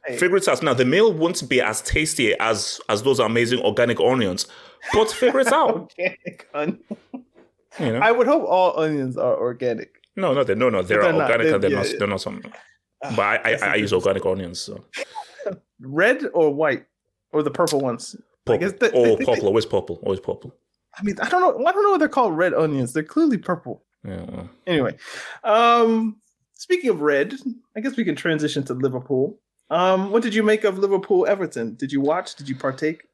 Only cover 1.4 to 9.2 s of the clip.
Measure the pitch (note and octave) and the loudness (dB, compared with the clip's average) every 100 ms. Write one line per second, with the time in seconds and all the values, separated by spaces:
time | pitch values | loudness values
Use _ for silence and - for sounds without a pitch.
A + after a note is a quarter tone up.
1.4 | C3 B2+ G#2+ G#2+ - D3+ D#3 - A2 - | -2 0 0 -4 -2 -2 -2 0 0 2
2.4 | A2+ G#2 - - - G#2+ B2+ B2 A2 A#2 | 0 0 -2 -8 -4 0 2 2 2 2
3.4 | A#2 B2 G#2 G#2+ A#2+ A#2 A#2+ C3 G2+ F#2 | 0 0 0 2 0 2 2 2 0 -4
4.4 | - - - _ - G#3 A3 - B3+ C4+ | -8 -14 -20 _ -2 0 0 2 2 2
5.4 | B3 C#4+ C4 A3 - - F3+ - F3+ - | 2 4 2 0 -8 -6 -6 -6 -16 -18
6.4 | - D3 D3+ - _ G#3+ _ B3+ _ _ | -10 -6 -4 -6 _ -16 _ -20 _ _
7.4 | _ _ _ - C3 A2+ A3 A#3+ A#3 D#4 | _ _ _ -6 -2 2 2 4 2 2
8.4 | - F3+ F#3 - D#3 D3+ C3 B2+ | 2 2 2 2 -2 -2 -4 -2